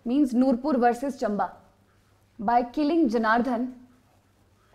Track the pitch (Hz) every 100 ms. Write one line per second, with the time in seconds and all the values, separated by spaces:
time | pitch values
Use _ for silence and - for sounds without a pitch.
0 | 233 269 269 233 262 247 302 277 240 240
1 | 285 - 226 202 180 - _ _ _ _
2 | _ _ _ - 214 240 247 311 294 339
3 | 285 226 220 233 240 240 254 - - _
4 | _ _ _ _ _ _ _